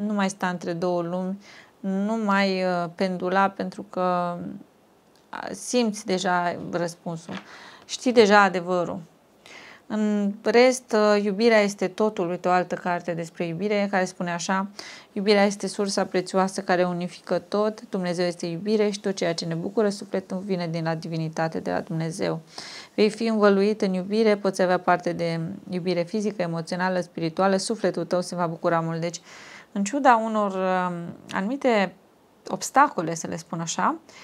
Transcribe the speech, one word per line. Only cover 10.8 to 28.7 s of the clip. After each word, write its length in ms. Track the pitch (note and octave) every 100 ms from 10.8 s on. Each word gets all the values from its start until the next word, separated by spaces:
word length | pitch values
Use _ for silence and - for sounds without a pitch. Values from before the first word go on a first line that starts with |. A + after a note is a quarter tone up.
| - A3 G#3+
uh, 100 | G#3
iubirea 360 | G#3 F#3+ A#3 A3
este 280 | G3+ G3+ F#3
totul. 400 | - G#3+ G#3+ E3+
Uite, 200 | F3 F3+
o 20 |
altă 240 | F3+ F3
carte 400 | E3+ F#3 F3 F3
despre 320 | E3 E3 - F3
iubire 420 | E3 G#3 G#3 G3+
care 140 | G3+
spune 280 | F#3 - F3
așa: 340 | E3+ - F#3+ G3 - - - -
"Iubirea 320 | G#3 G3 G3+
este 220 | G3+ G3+ F#3+
sursa 380 | - G3+ G3
prețioasă 560 | F#3+ - F3+ F#3+ F#3+ F#3+
care 240 | F#3+ F3
unifică 540 | F3+ F3 F3 - - F3+
tot. 420 | - G3+ G#3+ G#3+ -
Dumnezeu 380 | G3 F3+ E3+ F3+
este 200 | F3 F3
iubire 440 | E3+ G#3 G#3+ G#3
și 100 | G#3
tot 140 | G3+
ceea 200 | F#3+ F3
ce 100 | E3
ne 100 | E3+
bucură 340 | E3 G3 A#3 G#3
sufletul 500 | G3+ G#3 F#3+ - F#3
vine 300 | G3+ F3+ E3+
din 160 | E3
la 100 | D#3+
divinitate, 640 | E3 E3 E3 D#3+ D#3+ D#3+ D#3+
de 100 | -
la 100 | -
Dumnezeu. 600 | - D#3+ E3 F#3 F3+ D#3+ - - - - -
Vei 160 | - G#3
fi 160 | G#3+ A3+
învăluit 560 | A3 G#3 G3 G3+ G#3+
în 100 | G3
iubire, 440 | F#3 F#3 G#3+ A3 G#3
poți 260 | G3 G3
avea 160 | F3+ F3+
parte 340 | F3+ F3 F3
de 280 | E3+ E3+ E3 E3 G3 -
iubire 320 | F#3 F3 F3
fizică, 400 | E3+ A3 G#3 G3+
emoțională, 580 | F3 E3 E3 F3+ F#3 F3+
spirituală, 560 | F3 - E3 E3 F#3+ G3
sufletul 480 | G3 G#3+ F3+ F#3
tău 160 | E3+ F3+
se 140 | F3+
va 120 | F3+ E3+
bucura 340 | E3 F3